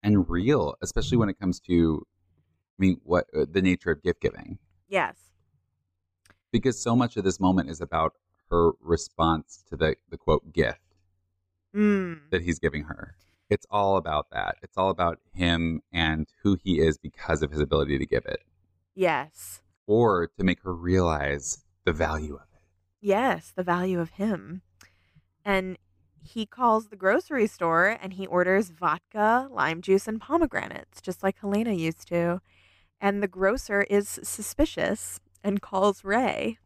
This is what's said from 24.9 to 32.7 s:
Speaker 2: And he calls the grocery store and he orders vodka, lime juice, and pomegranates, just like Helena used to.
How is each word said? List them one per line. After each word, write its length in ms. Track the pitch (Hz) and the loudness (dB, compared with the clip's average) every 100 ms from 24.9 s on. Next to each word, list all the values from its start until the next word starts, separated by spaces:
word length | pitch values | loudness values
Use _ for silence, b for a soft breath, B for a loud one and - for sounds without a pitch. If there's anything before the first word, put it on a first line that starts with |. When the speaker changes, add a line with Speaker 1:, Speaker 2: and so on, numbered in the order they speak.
| b b b _ _ 208 | b b b _ _ -2
Speaker 2:
And 320 | 196 185 180 _ _ _ _ | -2 -2 -10 _ _ _ _
he 240 | - 233 214 | -14 -10 -10
calls 440 | - 247 220 214 | 0 2 2 0
the 60 | 196 | -2
grocery 500 | 190 226 - - 214 | 2 2 0 0 0
store 500 | - 170 165 185 226 | 0 0 4 2 0
and 120 | 190 | -8
he 140 | 185 190 | -10 -2
orders 420 | 180 180 190 196 | 0 4 2 0
vodka, 800 | 160 175 160 _ 214 214 240 269 | -2 -2 -2 _ 0 2 2 0
lime 320 | 233 147 165 | -2 -2 -2
juice, 260 | - 190 - | 2 2 2
and 120 | 220 | -10
pomegranates, 800 | - 320 339 - - - - - | -2 0 0 -2 -8 -12 -16 -16
just 220 | - 180 | -10 -4
like 160 | 196 - | -4 -4
Helena 320 | 202 202 233 | -2 -2 0
used 360 | 196 160 160 - | -2 -2 -6 -6
to. 320 | 170 170 180 b b b | -2 0 -2 b b b